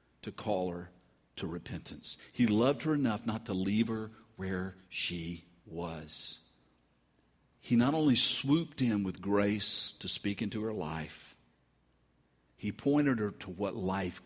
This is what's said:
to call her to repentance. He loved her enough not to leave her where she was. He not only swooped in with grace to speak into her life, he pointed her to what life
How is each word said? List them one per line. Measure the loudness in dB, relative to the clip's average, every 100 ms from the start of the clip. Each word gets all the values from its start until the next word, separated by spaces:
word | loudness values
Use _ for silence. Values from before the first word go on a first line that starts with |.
| _ _
to | -12
call | -6 -2 0 0
her | -4 -10 -16 _ _ _ -8
to | -6
repentance. | -6 -8 -10 -10 -12 -14 -14 -10
He | 2 4
loved | 6 4 2
her | 0
enough | 2 2 0 -2
not | -4 -4
to |
leave | -2 2 2 2
her | -2 -8 -14 -20 -8
where | -4 -4 -4 -10 _
she | -6 -4 -4 -6 -8 -14 _ -12
was. | -8 -8 -8 -12 -12 -12 -14 _ _ _ _ _ _ _ _ _ _ _ _
He | 4 4
not | 6
only | 4 4 6
swooped | 4 2 2 2 2 0
in | 2 2
with | 0 -4
grace | 2 2 4 2 0 -2 -4 -6
to | -6
speak | -4 -4 -2
into | -4 -4
her | -4
life, | -4 -4 -4 -8 -12 -20 -20 _ _ _ _ _ _ _ _ _ _ _ _
he | -6
pointed | -2 2 4 4 2
her | 0
to | -4 -10
what | -4 -4 -2
life | -2 0 -2 -6